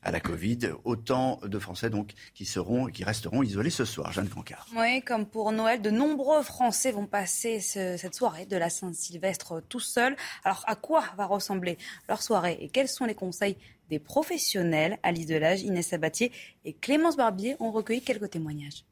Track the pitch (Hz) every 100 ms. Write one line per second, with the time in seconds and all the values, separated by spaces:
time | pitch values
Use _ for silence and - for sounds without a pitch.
0 | 92 85 - 80 95 120 113 76 - 113
1 | 113 131 131 - 104 101 95 95 113 107
2 | 104 - - - 98 - 87 120 127 -
3 | 95 110 82 117 123 98 135 170 120 -
4 | 78 90 98 - - - - 233 233 254
5 | - 226 208 220 214 220 220 240 214 214
6 | 294 294 269 311 269 - 247 208 262 208
7 | 202 202 185 - 233 220 190 196 185 180
8 | 185 - 247 160 190 190 170 - 185 165
9 | - 175 190 180 - 165 - 247 - -
10 | 247 277 - - - 185 - 214 - 311
11 | - 185 196 202 - 190 180 170 - -
12 | - 214 - 208 175 165 - 254 269 -
13 | 240 214 185 170 202 190 - _ _ 156
14 | - 269 311 349 - 202 170 156 160 214
15 | - 170 160 160 156 190 208 180 170 170
16 | 156 - 240 - - _ - - - 294
17 | 330 302 233 190 214 277 226 220 214 233
18 | 254 220 202 170 156 151 143 - _